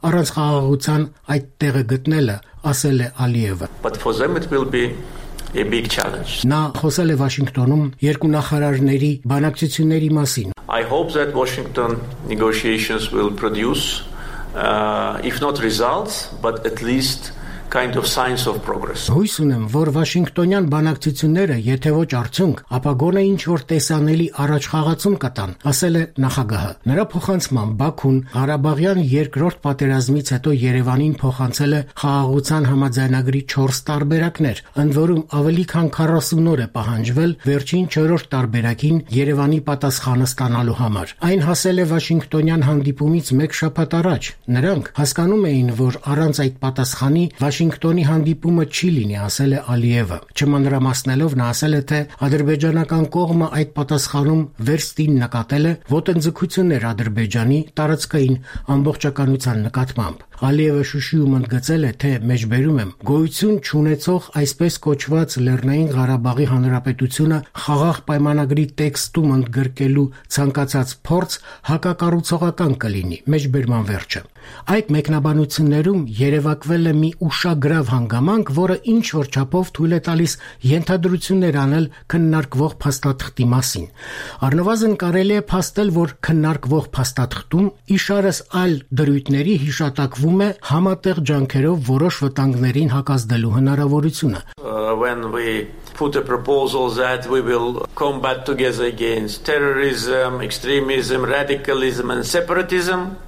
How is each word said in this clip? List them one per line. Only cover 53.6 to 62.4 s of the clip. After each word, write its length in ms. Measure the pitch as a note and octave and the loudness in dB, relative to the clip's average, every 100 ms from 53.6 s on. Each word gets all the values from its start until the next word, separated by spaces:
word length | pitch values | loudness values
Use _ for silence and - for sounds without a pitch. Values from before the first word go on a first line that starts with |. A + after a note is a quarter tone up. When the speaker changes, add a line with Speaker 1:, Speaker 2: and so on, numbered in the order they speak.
| D3+ - | -2 -2
Speaker 1:
պատասխանում 640 | C#3 D3 - C#3+ C#3+ D#3+ C#3+ - A2 | -2 -2 0 0 2 2 0 -4 0
վերստին 500 | D#3 - - D#3 C#3 | 0 -2 -2 2 2
նկատել 500 | B2 A#2+ A2+ C#3+ D#3+ | 2 -2 -2 0 0
է 60 | E3 - | 0 0
ոտնձգություններ 1000 | D3 E3 E3+ D#3 - F#3+ - F#3 C#3+ A2+ | -2 2 0 0 -2 -4 0 2 2 0
Ադրբեջանի 680 | G#2+ A2+ G#2 A2+ A#2 A#2 C#3+ D3+ - | -2 -2 -2 0 0 2 2 0 -2
տարածքային 600 | D3+ D#3 - D#3 C3 C3 - - - C#3 | 0 0 -2 0 2 0 -2 -12 -2 0
ամբողջականության 840 | C#3+ - D3 C#3 C3+ C3+ B2+ A2 G#2+ | 2 0 -2 0 0 2 0 -2 -2
նկատմամբ։ 560 | C3 B2+ - G2+ D#2 - - | -2 -4 -4 -6 -8 -16 -4
Ալիևը 440 | C3 D3 D#3 C#3+ C#3 | 0 2 2 2 0
Շուշիում 460 | D3 B2+ D#3+ C#3+ | -4 -2 2 2
ընդգծել 480 | C3 A2+ B2+ B2+ D#3+ | 2 0 -2 0 0
է, 60 | C#3+ A2 | 0 -2
թե, 120 | C#3+ C3 A2+ | -2 0 0
մեջբերում 460 | B2 | 0